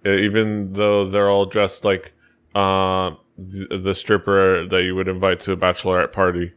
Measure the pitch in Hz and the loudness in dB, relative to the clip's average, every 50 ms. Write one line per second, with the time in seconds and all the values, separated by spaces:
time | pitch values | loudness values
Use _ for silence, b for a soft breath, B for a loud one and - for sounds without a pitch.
0 | _ 101 98 98 101 104 101 110 110 107 107 104 101 92 95 101 104 104 104 101 | _ 0 2 2 2 2 2 0 0 0 -2 -4 -6 -6 -2 0 0 2 2 2
1 | 98 95 95 104 101 101 101 98 101 95 - 107 101 92 - - - 104 95 90 | 0 0 0 0 2 4 4 2 2 0 0 -2 -2 -2 -4 -4 0 0 0 0
2 | - - _ b b b b b b _ _ 101 98 95 95 95 95 95 92 95 | -4 -14 _ b b b b b b _ _ 0 2 2 2 2 2 0 0 0
3 | 92 90 76 - _ _ _ - 95 92 95 98 95 - - 95 92 98 95 - | -2 -4 -6 -10 _ _ _ -20 -18 -14 -12 -12 -10 -8 -8 -4 -4 -4 -4 -4
4 | - - 107 98 - - 98 98 95 95 92 87 85 95 95 92 90 92 92 92 | 0 0 0 0 2 2 2 4 4 4 2 0 -2 -2 0 0 0 0 -2 -2
5 | 95 92 92 92 95 95 92 90 - - 95 87 92 92 90 - - 90 92 90 | -4 -4 -4 0 0 0 0 0 -2 -6 -2 0 0 0 0 0 -2 0 2 2
6 | 87 - - 95 95 92 87 87 87 85 - | 0 0 0 0 0 2 2 -2 -6 -8 -10